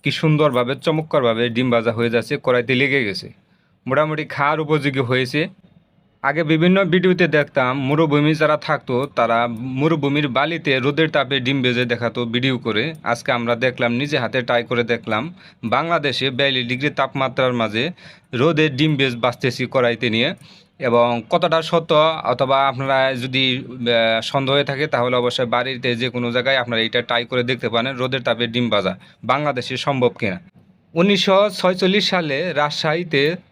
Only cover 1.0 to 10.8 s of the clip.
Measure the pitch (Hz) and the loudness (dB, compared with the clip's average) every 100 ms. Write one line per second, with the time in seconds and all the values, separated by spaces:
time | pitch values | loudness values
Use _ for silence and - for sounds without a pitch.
1 | 156 151 120 113 120 117 127 117 113 110 | 0 0 2 0 0 0 2 2 2 0
2 | 117 117 110 147 - 123 117 127 135 139 | 0 0 -2 -4 2 2 2 0 2 2
3 | 110 92 - - _ _ _ _ - 131 | 0 -4 -10 -20 _ _ _ _ -2 0
4 | 156 151 139 - 143 156 151 156 143 135 | 0 -2 -8 -2 0 0 0 0 0 -2
5 | 120 127 127 147 180 - _ _ _ _ | 0 0 0 -2 -4 -8 _ _ _ _
6 | _ _ 131 147 156 160 175 190 190 180 | _ _ -2 -2 0 2 4 4 4 2
7 | 180 180 175 151 143 - 127 135 131 151 | 2 2 2 2 0 0 0 0 0 2
8 | 165 147 147 156 151 151 - 147 - 123 | 2 4 2 2 2 0 0 -4 -2 -2
9 | 139 - 113 117 120 113 127 131 151 160 | -2 0 2 2 0 -4 -6 -2 0 2
10 | 143 143 147 123 151 170 156 135 | 0 0 0 0 0 -2 0 0